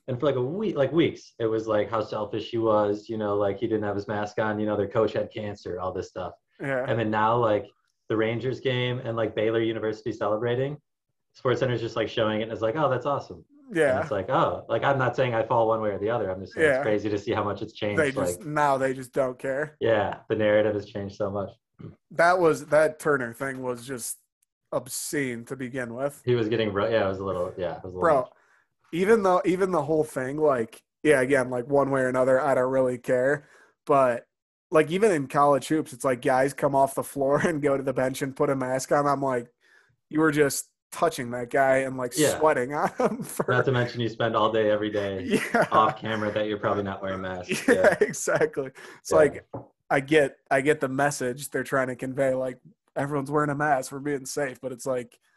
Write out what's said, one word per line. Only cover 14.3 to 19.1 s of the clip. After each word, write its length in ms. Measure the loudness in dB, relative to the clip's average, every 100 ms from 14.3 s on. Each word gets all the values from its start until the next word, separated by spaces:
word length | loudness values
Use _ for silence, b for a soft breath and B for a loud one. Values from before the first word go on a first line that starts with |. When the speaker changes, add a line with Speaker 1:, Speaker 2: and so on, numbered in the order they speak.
Speaker 1:
"Oh," 340 | 0 0 -2 -4
like, 140 | -2
I'm 160 | 0 2
not 160 | 0
saying 180 | 0 0
I 120 | 0
fall 240 | 0 2 2
one 120 | 2
way 100 | 0
or 80 | -2
the 120 | -2
other. 180 | -2 -2
I'm 120 | -6
just 140 | -8
saying 120 | 0 2
Speaker 2:
Yeah. 120 | 2
Speaker 1:
it's 40 |
crazy 260 | 2 0 0
to 100 | -4
see 120 | -2
how 120 | -2
much 180 | -2 -4
it's 100 | -8
changed, 280 | -6 -2 0
Speaker 2:
They 80 | 0
just, 300 | 0 -2 -4
Speaker 1:
like 80 | -4
Speaker 2:
now 280 | 0 2 2
they 160 | 0
just 180 | -2 -4